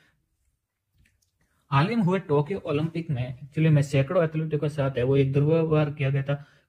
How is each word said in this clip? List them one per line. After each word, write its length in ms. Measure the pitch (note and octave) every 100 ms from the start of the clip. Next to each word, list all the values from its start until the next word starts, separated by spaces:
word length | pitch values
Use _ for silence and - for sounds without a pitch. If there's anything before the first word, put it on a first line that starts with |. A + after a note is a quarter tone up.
| _ _ _ _ _ _ _ _ _ _ _ _ _ _ _ _ _
हाल 160 | C#3 F3
ही 80 | A#3
में 80 |
हुए 160 | E3+ F#3
टोक्यो 400 | - D3 D3 F#3+ E3+
ओलंपिक 440 | D3 E3 E3+ E3
में 300 | B2+ B2 B2+
actually 260 | - - D#3+
में 120 | D3
सैकड़ों 420 | C#3 C#3 C3+ F3+
एथलीटों 360 | D#3+ D#3 D#3+ D3+
के 100 | D3
साथ 220 | C#3+ C3+
है 120 | C3
वो 140 | B2+ C#3
एक 160 | C3+
दुर्व्यवहार 580 | C#3 D3 E3 D#3+ D3+ D3
किया 180 | - C3+
गया 140 | C#3
था। 220 | C3+ C#3+ - _